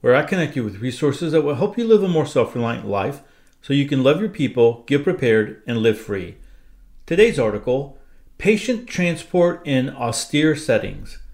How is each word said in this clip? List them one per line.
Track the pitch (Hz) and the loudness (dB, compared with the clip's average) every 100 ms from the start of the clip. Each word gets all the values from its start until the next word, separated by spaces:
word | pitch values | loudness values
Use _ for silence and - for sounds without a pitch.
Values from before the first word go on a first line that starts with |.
where | 131 127 | 4 2
I | |
connect | 151 190 156 139 | 2 -2 -2 -4
you | |
with | 110 98 | -6 -6
resources | 123 120 147 143 170 | -8 -2 -2 -2 0
that | 160 | 0
will | 147 135 | 0 -2
help | 196 - | -2 -2
you | 226 | 4
live | 214 | 4
a | 190 | 4
more | 165 143 | 0 0
self-reliant | 139 113 123 117 117 101 | 0 0 0 -4 -4 -4
life | 98 98 143 - _ _ _ | -2 -2 -6 -16 _ _ _
so | - | -2
you | 143 139 | 0 2
can | 135 | 2
love | 127 156 | 4 4
your | 214 | 0
people, | - 135 - 117 117 - | -2 -2 4 4 4 0
get | 143 | 0
prepared, | 143 170 127 110 104 - - | 2 0 2 4 2 -6 -6
and | 117 | 0
live | 110 107 | 2 0
free. | - 98 87 87 - - - - - - - | -4 -8 -8 -14 -20 -20 -20 -20 -20 -20 -6
Today's | 170 233 143 | 2 2 4
article, | 113 104 123 127 139 - - - - _ | -2 -2 -2 -2 -2 -14 -20 -20 -20 _
Patient | 185 214 - 233 240 | 0 0 0 -4 -4
Transport | - 175 165 - 185 175 170 - | -2 -2 -2 -4 2 2 0 -2
in | 135 131 | -2 -2
Austere | - 120 113 - 147 156 151 | -4 -6 -4 -4 0 2 0
Settings. | - 113 107 98 - - - | 0 -2 -2 -10 -14 -16 -18